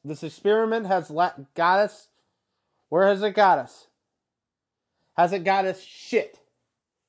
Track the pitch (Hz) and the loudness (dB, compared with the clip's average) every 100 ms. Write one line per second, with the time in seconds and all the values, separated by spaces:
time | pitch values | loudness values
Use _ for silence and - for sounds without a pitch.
0 | 139 151 160 - 202 214 220 226 196 185 | -14 -12 -12 -4 0 0 0 -2 -2 -4
1 | 151 156 180 - 135 - 170 190 208 - | -2 -2 -2 -4 -12 -2 2 2 0 -6
2 | _ _ _ _ _ _ _ _ - 160 | _ _ _ _ _ _ _ _ -4 2
3 | 196 196 208 196 196 147 120 - _ _ | 2 2 -2 2 4 4 -2 -16 _ _
4 | _ _ _ _ _ _ _ _ _ _ | _ _ _ _ _ _ _ _ _ _
5 | _ - 175 196 175 196 190 185 - - | _ -2 0 0 -2 0 -2 -6 -14 -20
6 | - 226 - - _ _ _ _ _ _ | -6 -4 -4 -12 _ _ _ _ _ _